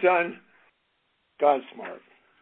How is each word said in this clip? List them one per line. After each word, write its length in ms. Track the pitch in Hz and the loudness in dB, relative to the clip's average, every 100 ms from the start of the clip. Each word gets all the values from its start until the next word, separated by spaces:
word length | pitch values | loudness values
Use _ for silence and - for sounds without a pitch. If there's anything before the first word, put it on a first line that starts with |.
son, 380 | 180 180 175 - _ _ _ _ _ _ _ _ _ - | 2 2 -2 -10 _ _ _ _ _ _ _ _ _ 0
God's 240 | 143 139 - | 2 2 -2
smart. 260 | - - - _ _ _ _ | -16 -16 -16 _ _ _ _